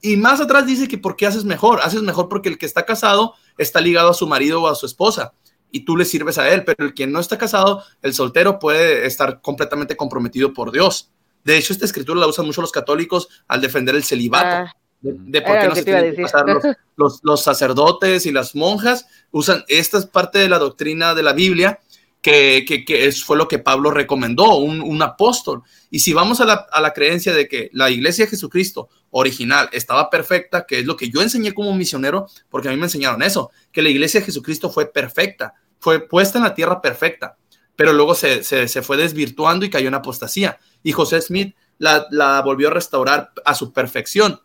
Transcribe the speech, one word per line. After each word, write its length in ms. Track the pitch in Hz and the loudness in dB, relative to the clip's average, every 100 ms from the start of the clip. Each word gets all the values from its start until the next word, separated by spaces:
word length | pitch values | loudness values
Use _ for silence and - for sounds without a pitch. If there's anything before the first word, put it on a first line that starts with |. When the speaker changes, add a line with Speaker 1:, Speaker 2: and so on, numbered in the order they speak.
Speaker 1:
Y 140 | 208 202 | 2 2
más 240 | 233 277 | 4 2
atrás 260 | 285 277 254 | 4 4 4
dice 200 | 262 269 | 0 -2
que 120 | 220 | -4
¿por 180 | 190 185 | -6 0
qué 100 | 202 | 0
haces 180 | 214 | 0
mejor? 360 | 208 165 220 214 | -4 2 4 4
Haces 200 | 147 214 | 2 0
mejor 260 | 208 175 180 | -2 -2 -2
porque 200 | 196 196 | -2 -4
el 80 | 160 | -6
que 80 | 151 | -4
está 180 | - | -4
casado 500 | 175 220 220 202 226 _ _ - | -2 0 2 2 2 _ _ -6
está 240 | 147 175 | 0 2
ligado 300 | 170 170 175 | 4 4 4
a 40 | |
su 120 | 170 160 | 4 0
marido 360 | 135 143 165 | 0 0 0
o 60 | 165 | 0
a 60 | |
su 120 | 147 131 | -2 -8
esposa, 460 | - 202 208 117 _ _ _ _ | -2 -2 -2 -8 _ _ _ _
y 100 | 131 | -10
tú 120 | 143 170 | -2 0
le 80 | |
sirves 340 | 170 160 151 151 | 0 -2 -2 0
a 100 | 139 | 2
él, 120 | 190 | 2
pero 200 | 185 156 | 0 -2
el 100 | 143 | -4
que 120 | - 135 | -4 -4
no 140 | 147 | -4
está 180 | 170 208 | -4 -4
casado, 440 | 220 202 190 196 - _ | -2 2 2 0 -8 _
el 120 | 139 | -6
soltero, 440 | 131 127 139 185 196 | -4 -2 2 2 2
puede 480 | 151 156 165 139 127 | 0 2 2 2 -2
estar 340 | 123 135 123 | -2 -4 -4
completamente 560 | - 139 147 147 143 156 | -10 -6 -6 -6 -8 -6
comprometido 560 | 139 131 117 123 139 | -6 -4 -6 -2 -2
por 180 | 135 117 | -2 -6
Dios. 380 | 127 190 - - _ _ _ | 0 0 0 -12 _ _ _
De 140 | 143 156 | 0 0
hecho, 140 | - | 0
esta 120 | 196 | -4
escritura 360 | - - 135 170 | -6 -6 -4 0
la 60 | 160 | 0
usan 200 | 156 156 | 0 -4
mucho 140 | 147 | -4
los 100 | 165 | -4
católicos 560 | 151 131 151 170 180 175 _ _ | -6 -2 -2 0 -4 -4 _ _
al 120 | 127 | -4
defender 340 | 131 131 127 143 | -2 -2 0 -2
el 80 | |
celibato. 520 | 139 127 120 131 180 175 175 | -2 -2 0 0 0 -2 -6
Speaker 2:
Ah. 40 | - _ _ | -14 _ _
Speaker 1:
De, 140 | 135 135 | -12 -12
de 240 | - 147 | -4 -2
por 80 | 160 | 2
Speaker 2:
Era 80 | 214 | 2
Speaker 1:
qué 60 | 190 | 2
Speaker 2:
lo 20 | |
Speaker 1:
no 40 | |
Speaker 2:
que 60 | 160 | 0
Speaker 1:
se 40 | |
Speaker 2:
te 60 | 170 | 2
iba 80 | 190 | 2
a 40 | |
Speaker 1:
tienen 140 | 170 156 | 2 -2
que 60 | |
Speaker 2:
decir. 100 | 175 | 0
Speaker 1:
casar 160 | 147 143 | 2 4
los, 160 | 147 294 262 _ | 2 0 -2 _
Speaker 2:
<laughs> 100 | - | 0
Speaker 1:
los, 240 | 143 135 | 0 0
los 200 | 156 147 | 0 0
sacerdotes 840 | - 135 131 127 156 175 190 185 175 | 2 0 0 4 2 4 0 0 0
y 60 | |
las 220 | 139 123 | -2 -4
monjas, 520 | 147 165 208 226 247 - _ _ | -2 -2 0 -2 -2 -6 _ _
usan, 320 | - - 170 - | -4 0 0 2
esta 300 | 151 165 202 | 0 2 -2
es 80 | 190 | 0
parte 320 | 185 180 202 | -2 0 0
de 100 | 190 | 2
la 100 | 175 | 2
doctrina 560 | 139 - 151 160 165 | 0 -2 -6 -2 0
de 80 | 160 | 2
la 100 | 151 | 2
Biblia, 460 | 139 185 170 190 214 _ _ _ _ | 2 2 4 2 0 _ _ _ _
que, 420 | - 147 139 131 131 | 4 6 6 4 0
que, 200 | 147 131 | -6 -2
que 200 | 143 135 | 0 2
es, 160 | 135 | 0
fue 140 | - 151 | -2 0
lo 100 | 160 | 0
que 100 | 156 | 0
Pablo 320 | - 135 147 | 0 2 2
recomendó, 680 | 147 143 139 117 123 220 170 | 0 -2 -2 -2 4 6 6
un, 240 | 147 156 | 2 -4
un 220 | 156 151 | -6 -2
apóstol. 600 | 160 - 214 233 - 127 _ _ _ | -2 2 0 0 -6 -8 _ _ _
Y 80 | 147 | -4
si 160 | - | 0
vamos 260 | 156 190 240 | 2 2 2
a 60 | 226 | 2
la, 200 | 208 - | 2 0
a 80 | 156 | 0
la 140 | 156 | 0
creencia 400 | 151 147 175 175 | 0 0 0 0
de 140 | 165 139 | 0 0
que 200 | 127 110 | -4 -8
la 160 | 127 131 | 0 0
iglesia 340 | 123 143 180 | 2 0 0
de 60 | 214 | 0
Jesucristo 580 | 196 151 180 185 - - _ _ | -2 -4 -2 -2 -6 -14 _ _
original 580 | 123 131 131 120 143 131 | 0 0 0 0 0 0
estaba 360 | 123 - 131 156 | -4 0 0 2
perfecta, 560 | 165 156 180 175 139 | -2 0 -2 -2 -6
que 140 | - 127 | -4 -4
es 80 | 127 | -4
lo 100 | - | -6
que 140 | 120 | -4
yo 100 | 135 | -2
enseñé 320 | 214 233 214 | -2 -2 -4
como 220 | 196 202 | -4 -4
misionero, 520 | 190 175 143 135 180 196 _ _ | -2 -4 -4 -2 -4 -6 _ _
porque 200 | 135 131 | -8 -4
a 20 | |
mí 80 | 135 | -4
me 80 | 170 | -4
enseñaron 360 | 151 135 117 | -2 -2 0
eso, 280 | 151 156 127 _ _ | 0 -2 -6 _ _
que 100 | - | -2
la 80 | 156 | 0
iglesia 300 | 135 156 214 | 2 2 0
de 60 | 196 | -2
Jesucristo 440 | 143 131 156 170 | -8 -8 -8 -6
fue 160 | - 151 | -4 -4
perfecta, 680 | 151 127 - 196 - 110 _ _ _ | -4 -6 -4 -4 -4 -14 _ _ _
fue 200 | - 160 | 0 0
puesta 380 | 160 170 196 240 | 2 2 2 2
en 60 | |
la 100 | 226 | -2
tierra 260 | - 165 185 | 0 -2 0
perfecta, 560 | 139 120 165 - - _ _ _ _ - | -2 -2 -4 -4 -14 _ _ _ _ 2
pero 160 | 156 | 4
luego 220 | 151 151 | 4 4
se, 280 | 170 147 123 | 2 0 -2
se, 260 | - 135 120 | -2 -2 -2
se 120 | 135 | -4
fue 160 | 123 139 | -4 -2
desvirtuando 720 | 165 151 139 117 156 180 196 | -2 -2 -6 -2 0 0 -2
y 40 | |
cayó 180 | 165 131 | -2 -2
en 60 | |
apostasía. 640 | 135 135 123 113 - 190 - _ _ | -4 -8 -10 -8 -4 -4 -6 _ _
Y 100 | 156 | -4
José 280 | 147 151 165 | -2 0 0
Smith 340 | - 185 196 _ _ _ | -2 -6 -6 _ _ _
la, 300 | 156 151 147 | 2 2 0
la 300 | 147 143 139 | 0 2 2
volvió 280 | 135 135 147 | 0 0 0
a 20 | |
restaurar 600 | 165 - 135 131 147 - - | 0 -2 -2 0 0 -2 -6
a 100 | - | -2
su 160 | 139 127 | -2 -4
perfección. 680 | - 120 120 - 202 208 - | -4 -4 -6 -6 0 0 0